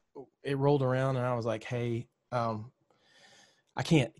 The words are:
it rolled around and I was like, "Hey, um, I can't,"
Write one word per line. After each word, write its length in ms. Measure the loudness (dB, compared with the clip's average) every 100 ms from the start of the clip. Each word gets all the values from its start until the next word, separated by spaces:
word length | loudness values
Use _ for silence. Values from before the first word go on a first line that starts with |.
| _ -20 -20 _
it 160 | -4 0
rolled 240 | 4 4
around 340 | 2 2 0 0
and 100 | -2
I 80 |
was 120 | -2 -2
like, 160 | -4
"Hey, 460 | -4 -4 -2 -4 -6 _ _
um, 400 | -4 -2 -4 -10 -18 _ _ _ -20 -20 -20 -20 _ _ -8
I 60 |
can't," 300 | 2 4 4